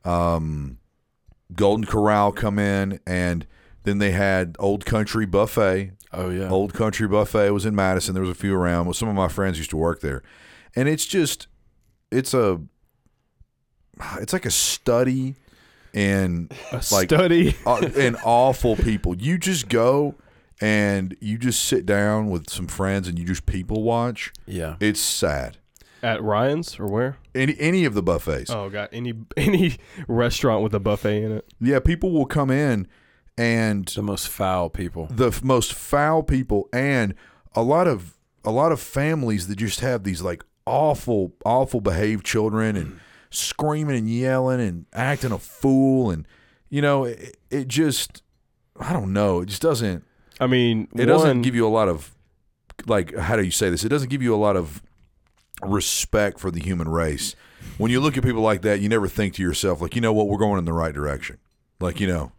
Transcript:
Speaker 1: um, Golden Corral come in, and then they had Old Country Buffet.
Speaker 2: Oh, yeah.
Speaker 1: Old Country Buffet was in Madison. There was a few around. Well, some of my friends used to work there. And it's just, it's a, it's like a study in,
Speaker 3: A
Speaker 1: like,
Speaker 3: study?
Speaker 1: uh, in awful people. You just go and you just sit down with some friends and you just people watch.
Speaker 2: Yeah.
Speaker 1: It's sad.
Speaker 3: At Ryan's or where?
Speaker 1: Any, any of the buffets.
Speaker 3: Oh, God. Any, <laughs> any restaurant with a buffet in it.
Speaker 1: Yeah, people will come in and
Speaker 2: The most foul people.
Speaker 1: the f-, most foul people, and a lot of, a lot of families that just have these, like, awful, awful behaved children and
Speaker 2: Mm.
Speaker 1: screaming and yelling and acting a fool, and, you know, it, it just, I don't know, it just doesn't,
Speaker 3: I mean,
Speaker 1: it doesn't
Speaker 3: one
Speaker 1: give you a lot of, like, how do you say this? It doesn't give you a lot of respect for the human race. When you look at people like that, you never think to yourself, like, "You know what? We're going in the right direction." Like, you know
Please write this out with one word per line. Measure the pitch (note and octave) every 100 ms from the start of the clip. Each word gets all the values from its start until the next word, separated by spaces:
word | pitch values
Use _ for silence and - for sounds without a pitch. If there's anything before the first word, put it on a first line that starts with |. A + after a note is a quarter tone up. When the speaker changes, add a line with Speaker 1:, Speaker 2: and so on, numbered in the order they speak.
Speaker 1:
um, | F2+ F2 F2 E2+ D#2 D2+ C#2 B1 _ _ _ _ _ - _
Golden | F2 G2+ G#2+ G#2+
Corral | A2 G#2 G#2 G#2
come | G2+ A2 G2+
in, | G2+ G2 G2 G2 -
and | F2+ F2+ F2 - - _ -
then | G2+ G2+
they | G2+
had | F#2 G2 F#2 F2 D#2+
Old | G2 G2+ -
Country | A2 G#2 A#2 G#2
Buffet. | G2 A2 - G2+ F#2 G2 F#2 -
Speaker 2:
Oh, | - F#2
yeah. | F2+ F#2+
Speaker 1:
Old | F#2+ G2+
Country | - A2 F#2+ G#2+
Buffet | G#2 G2+ G#2+ G2+
was | G2+ G#2+
in |
Madison. | G#2 F#2+ F#2 -
There | F#2+
was | F#2+
a | F2+
few | G2
around. | F#2+ F2 F2 F2
Well, |
some | E2+ A2+
of | G2
my | F#2
friends | - F#2+ D#2+
used | D#2
to | D#2
work | E2 E2
there. | D2 C2 - - - - - -
And | C3+
it's | D3+
just, | - G3 D3+ - - _ _ _ _ _ _
it's | B2 C3
a, | C3 G#2 F2 C#2+ _ _ _ _ _ _ _ - _ _ _ _ - - F#2+
it's | G#2+
like | F#3 -
a |
study | - - - - A#2+ B2+ C3 C3 C3+ _ _ _ _ -
in, | G#2 G2+ G2 F#2 E2+ E2+ - -
Speaker 3:
A | A#2+ -
Speaker 1:
like, | G2+ F#2
Speaker 3:
study? | D#3 F3+ E3+ D3 - G#2+
Speaker 1:
uh, | A#2+ D3+ B2
in | C3 A#2
awful | A2 A#2+ C3 C3 B2 G#2+
people. | A2+ G#2 F2 F2+
You | B2+ F3+
just | F#3 F3 A2
go | A2+ A#2+ C#3 D3 - _ _ _ _
and | G#2+ G#2+ G#2 G2 F#2 F2+
you | G#2+ A2+
just | B2 A2+
sit | - C3+ F#2
down | G2+ G#2 G#2+ G#2+
with | F2 D2
some | - F2+
friends | - G2 G2 F#2
and | E2+
you |
just | E2+ F#2 -
people | F#2 F#2 G#2+
watch. | A2 A#2 A#2+ A2 - - -
Speaker 2:
Yeah. | F#2 D#2+ E2+
Speaker 1:
It's | G#2+ G#2
sad. | - - F2+ C#2+ B1 - _ _ - _
Speaker 3:
At | A#2+ A2
Ryan's | G#2+ G#2 B2+ D3+ E3+ -
or | G#2
where? | G#2 B2+ C3+ -
Speaker 1:
Any, | B2+ C3+ D3
any | D3+ F#3
of | D#3
the | G#2
buffets. | F2 D#2+ - C#2 -
Speaker 3:
Oh, | A#2 G2
God. | G2+ G2+
Any, | A2+ A#2+ A2+ A2+
<laughs> | -
any | C#3+ F#3 F3 A#2+ - - D3
restaurant | A#2 A#2+ - C3+ A2
with | A2
a | G#2
buffet | G2 G#2 G#2+ G#2
in | G#2+
it. | G#2+ - -
Speaker 1:
Yeah, | A#2+ C#3
people | D#3 E3+ F#3
will | D#3+ C3+
come | D#3 C3+
in | C3 D3 A2 F#2 _ _ _ _ -
and | A#2 A#2 A2+ G2+ F2+
Speaker 2:
The | -
most | G#2 G2 -
foul | - G2 F#2 E2+
people. | - F2 E2+ D#2
Speaker 1:
the | A#2+ B2
f-, | -
most | C3 B2+ -
foul | - - C#3+ D3+ D#3+
people, | D3+ C3+ C3 G#2 -
and | B2 C#3 C3+ G#2 F2+ - _ - -
a |
lot | A#2 D#3 F3+
of, | A2 E2+ _ _ _
a | -
lot | A#2 D#3+
of | D3+
families | - C3+ D3+ D#3+ A#2+ G#2 F#2
that | G2+
just | A2 -
have | B2+ A#2+
these, | G2 E2+
like, | F#2 E2+ - _ -
awful, | B2+ D3+ C#3 - G#2+ F2+ _
awful | - B2 C3 B2
behaved | G2 F2 G#2+ G#2+
children | - A2+ A2 A2 A2 G#2
and | D2+
Speaker 2:
Mm. | - - - _
Speaker 1:
screaming | - - - D3+ D3+ D3+ B2+
and | A2
yelling | A#2 C3 C3 C3 B2+
and | A2 E2+ -
acting | - B2+ C#3+ C3
a | F#2+
fool, | - - C#3 C3+ C3+ C3 A#2
and, | E2 D#2 _ _ _ _
you | C#3+
know, | C#3+ C#3 B2
it, | A2+ A#2+ - _
it | C#3 C3
just, | A#2+ D#3 B2 - - _ _ _ _ _ -
I | C3
don't | E3+ G2
know, | G2+ G#2 F2
it | F#2+
just | G2
doesn't, | E3 B2 A2 F2 _ _ _ -
Speaker 3:
I | B2+
mean, | B2+ A#2+ A2 -
Speaker 1:
it | A#2 B2
doesn't | D#3+ D#3
Speaker 3:
one | B2+
Speaker 1:
give | B2+ A#2+
you | A2
a |
lot | A2 G2+
of, | D#2+ - _ _ _ _ _ _ - -
like, | G#2+ E2 -
how | E2
do | A#2
you | F#2+
say | - G2
this? | F2
It | A2
doesn't | C#3+ C3
give | C#3
you | B2
a | G#2+
lot | G#2 F#2+
of | D#2+ D2+ - _ _ _ _ _ _ -
respect | G2 G2+ - - - A2 G#2 -
for | F#2+
the | E2+
human | E2+ F2+ D#2+
race. | E2 D#2+ C#2+ - - - _ - -
When | A2
you | B2
look | D3 C3
at |
people | B2+ A2+
like | A2 G2
that, | G#2 G2+
you | G#2
never | A2+ F#2+
think | - G2+
to | -
yourself, | F2+ D2 G2+ D#2+
like, | E2+
"You | A#2+
know | A2+
what? | G#2+ G#2
We're | G2+
going | G#2+ G2
in |
the | E2+
right | E2 E2
direction." | C#2+ D2 C#2 - A1 _ _ _ _
Like, | F2 E2
you | G2
know | F2 B1